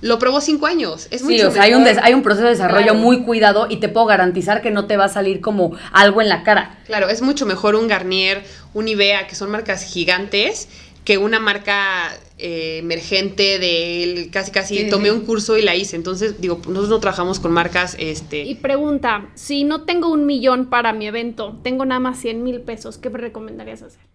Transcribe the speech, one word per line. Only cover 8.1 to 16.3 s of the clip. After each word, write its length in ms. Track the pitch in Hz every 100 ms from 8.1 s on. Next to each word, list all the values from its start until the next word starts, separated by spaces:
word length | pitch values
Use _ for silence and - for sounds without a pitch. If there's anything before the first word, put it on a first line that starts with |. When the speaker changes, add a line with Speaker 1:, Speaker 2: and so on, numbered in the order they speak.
| 190 190 196 196 - -
Speaker 1:
un 100 | 208
Nivea, 420 | 220 214 202 202 196
que 80 | -
son 140 | 202
marcas 340 | 214 220 190
gigantes, 840 | - 180 165 180 196 202 240 440 - - - - -
que 120 | 202
una 200 | 202 226
marca, 720 | 220 202 202 202 196 185 165 - - -
eh, 400 | - 165 160 160
emergente 760 | 170 165 - 190 196 196 196 196
del 680 | 185 170 170 170 175 175 170
casi, 180 | 196 190
casi 260 | 196 190 202
Speaker 2:
Sí, 140 | 214
Speaker 1:
tomé 140 | 196 208
Speaker 2:
sí. 20 |
Speaker 1:
un 60 | 220
curso 360 | 214 226 208 220
y 60 |
la 140 | 208 175
hice. 180 | 196
Entonces, 460 | 165 170 185 220